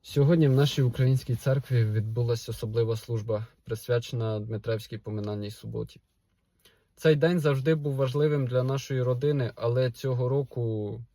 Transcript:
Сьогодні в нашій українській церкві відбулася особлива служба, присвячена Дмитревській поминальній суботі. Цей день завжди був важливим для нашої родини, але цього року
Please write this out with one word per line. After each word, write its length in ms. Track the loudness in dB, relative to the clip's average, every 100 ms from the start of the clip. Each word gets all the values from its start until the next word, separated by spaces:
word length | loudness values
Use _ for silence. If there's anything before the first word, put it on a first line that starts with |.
| -2
Сьогодні 380 | 2 4 6 6
в 40 |
нашій 300 | 6 4 4
українській 540 | 0 2 2 2 0 -2
церкві 480 | 0 0 2 2
відбулася 680 | 2 0 -2 -2 0 -2 -4
особлива 440 | -8 -2 0 0 0
служба, 500 | -2 -4 -2 -4 -4 _
присвячена 760 | -10 -8 -2 -2 0 -4 -2 -4
Дмитревській 580 | -6 -6 -4 -4 -6 -12
поминальній 520 | -8 -6 -6 -6 -8
суботі. 500 | -12 -10 -8 -10 -14 _ _ _ _ _ _ _ _ _ _
Цей 200 | 2 4
день 240 | 4 2
завжди 340 | 2 2 2
був 200 | 0 0
важливим 520 | -2 0 2 2 0 0
для 160 | 0
нашої 400 | 0 -2 -2 -2
родини, 500 | 0 0 0 0 -2 -2
але 340 | 0 2 0
цього 380 | -2 -4 -2 0
року 760 | 0 -2 -4 -4 -2 -6 -8 -14